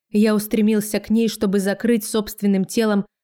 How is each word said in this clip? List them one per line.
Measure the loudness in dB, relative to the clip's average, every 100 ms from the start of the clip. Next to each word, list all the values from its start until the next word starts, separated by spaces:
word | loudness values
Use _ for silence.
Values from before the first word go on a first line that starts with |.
| _
я | 2 2
устремился | 2 0 0 2 2 0 -4
к | 0
ней, | 0 0
чтобы | -2 -2 0
закрыть | -2 -2 0 0
собственным | 0 -4 -4 -4 0 0
телом | 0 0 0 0 -2 _